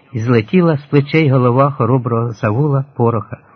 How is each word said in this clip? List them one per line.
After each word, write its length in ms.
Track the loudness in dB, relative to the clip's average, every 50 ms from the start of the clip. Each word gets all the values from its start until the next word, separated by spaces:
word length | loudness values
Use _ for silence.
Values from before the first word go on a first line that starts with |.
| _ _ -10
і 60 | -6
злетіла 580 | -2 0 0 0 0 0 0 2 2 2 0
з 40 | -2
плечей 480 | -4 -2 0 0 0 0 0 0 2 2
голова 420 | 2 2 2 2 2 2 2 0
хороброго 640 | 0 -2 -2 0 0 0 0 -2 -2 -4 -4 -4 -6
Савула 520 | -4 -4 -2 0 0 0 0 -2 -2 -4 -6 -4
Пороха. 420 | -2 -2 0 -2 -2 -6 -10 -14 -20 _ _ -20